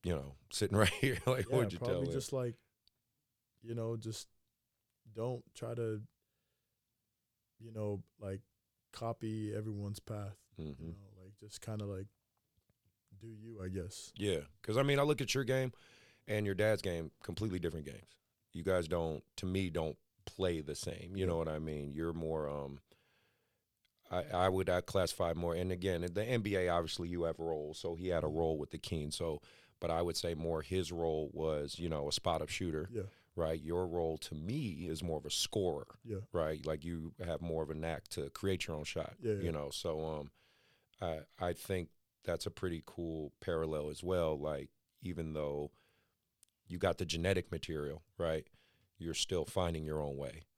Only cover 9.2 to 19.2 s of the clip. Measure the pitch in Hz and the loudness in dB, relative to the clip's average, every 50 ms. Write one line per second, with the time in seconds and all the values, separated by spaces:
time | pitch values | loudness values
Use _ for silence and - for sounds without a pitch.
9.2 | 113 110 110 110 107 107 107 107 107 110 107 101 101 101 98 - - - 107 104 | -2 -2 -2 -2 -2 -2 -2 -2 -2 -2 -4 -2 -2 -4 -4 -6 -6 -6 -6 -4
10.2 | 101 98 98 - _ _ _ - 80 76 71 - 78 82 82 98 101 98 104 95 | -4 -6 -10 -12 _ _ _ -8 -8 -8 -6 -8 -8 -10 -10 -10 -14 -20 -20 -20
11.2 | 92 95 104 _ 107 104 - - - - 110 110 104 101 98 95 98 101 _ _ | -20 -20 -20 _ -18 -16 -14 -10 -8 -6 -4 -4 -4 -4 -4 -6 -8 -10 _ _
12.2 | _ _ _ _ _ _ _ _ _ _ _ _ _ _ _ _ _ _ 101 98 | _ _ _ _ _ _ _ _ _ _ _ _ _ _ _ _ _ _ -20 -16
13.2 | 107 113 113 107 107 113 113 104 92 92 92 95 87 98 - - - - - - | -14 -14 -14 -12 -12 -12 -8 -6 -4 -4 -2 -2 -4 -4 -8 -10 -14 -14 -6 0
14.2 | 101 101 90 76 73 - - _ - - 107 123 135 139 143 139 143 151 151 - | 2 4 4 2 0 -6 -16 _ -4 2 4 4 6 6 6 6 6 4 4 2
15.2 | 139 113 - 139 135 113 131 131 131 127 - - - - - - - - - _ | 2 0 2 2 4 4 4 4 2 0 -4 -8 -20 -20 -20 -20 -20 -20 -20 _
16.2 | _ - 107 107 107 101 98 92 104 110 110 95 - 98 85 82 80 76 _ _ | _ 0 0 2 2 2 4 6 6 6 6 4 4 0 0 0 -2 -4 _ _
17.2 | - - 87 98 107 113 92 92 85 82 78 80 73 69 65 50 - - - _ | -10 -8 -2 -2 0 0 0 0 0 0 -2 -2 -6 -8 -10 -12 -16 -20 -20 _
18.2 | _ _ _ _ _ _ _ 82 78 95 92 90 85 80 87 85 82 80 78 - | _ _ _ _ _ _ _ -2 2 4 4 4 4 2 2 2 2 0 -2 -4